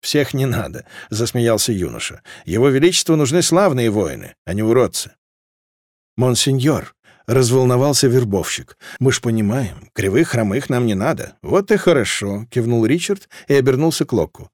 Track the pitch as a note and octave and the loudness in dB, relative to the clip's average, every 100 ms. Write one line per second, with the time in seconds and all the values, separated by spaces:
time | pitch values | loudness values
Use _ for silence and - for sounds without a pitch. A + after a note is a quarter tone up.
0 | - D3 C#3+ C#3 C3+ A#2+ F#2 - - - | -2 -2 -2 -2 -2 -2 -6 -12 -18 -20
1 | - G#2+ A#2 B2+ A#2 A2 - G#2 E2 A1+ | -10 -6 -4 0 0 0 0 -4 -4 -8
2 | - - - - - F#2+ C3+ C3+ E3 F3 | -12 -14 -20 -20 -6 2 2 4 2 0
3 | - D#3+ C#3 E3 E3 E3 G3+ C3 A#2 G#2 | 0 0 2 0 2 2 2 2 0 0
4 | F2 B1 G1+ - - F#2+ A2 B2 A2+ - | -2 -6 -14 -18 -8 -4 2 2 2 -2
5 | - _ _ _ _ _ _ _ _ _ | -12 _ _ _ _ _ _ _ _ _
6 | _ - B2+ A#2+ - C3+ C3+ B2 - _ | _ -2 0 2 0 0 2 0 -4 _
7 | _ _ - C3 B2 C3 B2+ B2 C#3 C#3 | _ _ -2 2 4 4 4 2 2 2
8 | C3+ B2 A#2 G2 D#2+ - - - - - | 2 2 0 -2 -4 -8 -12 -20 -20 -2
9 | C3 B2+ A#2+ A2+ G#2 A#2+ A2 - - - | 0 0 -2 -2 0 -2 -4 -8 -16 -4
10 | G2 F#2+ E3 B2 G#2+ G#2 - C3 A#2+ G2 | 0 2 0 0 0 -2 -2 -2 0 0
11 | A#2 D3 G2 - - D3+ G3 G#3+ - D#3+ | -2 -4 -8 -14 -2 -2 2 2 4 2
12 | G#2 - G2+ G2+ A2 - A2+ A#2+ A2+ E3 | 2 -4 -6 -8 -6 -4 0 2 2 0
13 | F3 G3+ _ - - C#3 C3 B2+ D#3+ D#3 | -2 -6 _ -20 0 2 4 2 0 0
14 | - A2+ D#2+ - - | -2 -2 -2 -6 -20